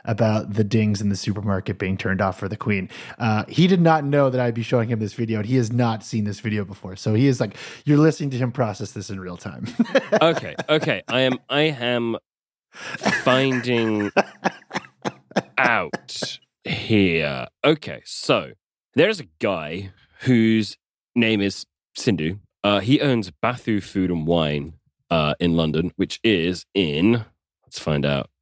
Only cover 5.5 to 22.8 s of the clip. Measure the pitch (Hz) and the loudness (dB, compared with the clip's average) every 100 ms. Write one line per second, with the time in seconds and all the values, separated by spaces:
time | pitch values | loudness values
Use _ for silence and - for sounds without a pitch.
5.5 | 131 110 120 120 110 - 113 104 98 110 | 0 2 2 0 0 -4 -4 -2 -4 -4
6.5 | 104 95 92 92 92 - 110 139 120 110 | -4 -4 -10 -14 -6 0 4 4 2 -2
7.5 | - - - - 147 156 147 147 123 127 | -6 -16 -8 2 6 6 4 -4 -2 -4
8.5 | 120 113 101 101 107 95 98 90 87 101 | -2 -4 -4 -10 -10 -10 -10 -12 -12 -12
9.5 | 64 - - - 262 - - 160 160 80 | -10 -8 -2 0 0 0 2 4 2 -6
10.5 | 73 - 156 160 98 - 123 131 127 - | -10 0 0 2 -4 -2 0 0 0 -2
11.5 | 139 156 135 120 120 117 113 - _ _ | 0 0 0 -2 -2 -2 -6 -10 _ _
12.5 | _ _ - - - - - 131 127 135 | _ _ -18 -14 -6 -4 0 2 2 2
13.5 | 127 120 117 113 107 101 - - - 180 | 0 0 0 2 0 0 0 -2 -4 -6
14.5 | - _ - - _ - - _ - - | -6 _ -12 -12 _ -10 -10 _ -6 -4
15.5 | - 127 110 85 - - - - - _ | 2 2 2 -2 -8 -12 -10 -10 -10 _
16.5 | _ - - - 110 95 82 73 65 60 | _ -8 -6 2 4 4 2 -2 -4 -10
17.5 | _ 143 151 - 64 - - - 113 69 | _ 0 0 -4 -14 -12 -8 0 0 -2
18.5 | - _ _ _ 123 185 196 - _ 110 | -14 _ _ _ 2 2 2 -10 _ -2
19.5 | 90 78 92 95 - _ _ - 120 113 | -2 -4 -8 -10 -16 _ _ 2 4 4
20.5 | 110 104 - _ _ _ 120 113 107 98 | 2 0 -8 _ _ _ 0 2 2 0
21.5 | - - _ _ - - 87 78 98 _ | -4 -14 _ _ -4 -2 0 -2 -6 _
22.5 | _ 101 104 | _ 2 2